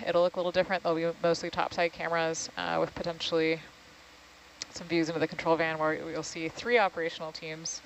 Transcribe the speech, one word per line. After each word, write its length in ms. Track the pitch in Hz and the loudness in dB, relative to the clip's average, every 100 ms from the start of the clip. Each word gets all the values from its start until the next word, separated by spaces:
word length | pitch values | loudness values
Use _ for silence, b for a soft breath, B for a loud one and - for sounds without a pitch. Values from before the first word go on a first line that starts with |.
| 208 | 0
it'll 160 | 170 | 4
look 120 | 175 | 4
a 40 | 185 | 2
little 140 | 180 | -2
different. 300 | 180 180 185 | 0 0 0
There'll 160 | 170 165 | 0 0
be 180 | 170 165 | 0 0
mostly 260 | 170 165 175 | 0 0 -2
topside 440 | 180 - - 170 | -2 -2 0 0
cameras, 580 | - 165 170 160 165 - - | 0 0 2 2 0 -6 -4
uh, 180 | 175 165 | 0 2
with 120 | 160 | 0
potentially 680 | - 170 165 - 165 160 165 - - - - - - - - - - - | -2 -4 -4 0 2 2 0 -4 -20 -20 -20 -20 -20 -20 -20 -20 -14 -12
some 140 | - 170 | -10 -2
views 200 | 170 160 | 0 2
into 120 | 160 | 0
the 80 | 160 | -2
control 280 | 160 165 165 | 0 2 2
van 220 | 160 160 | 2 2
where 160 | 156 | 0
you'll 280 | 156 160 156 | 0 -4 -6
see 260 | - 175 160 | -6 -6 -8
three 300 | - 233 240 | -6 2 4
operational 520 | 190 170 165 - 160 | 4 0 -6 -6 -10
teams 480 | - 160 156 165 - | -10 -12 -10 -8 -10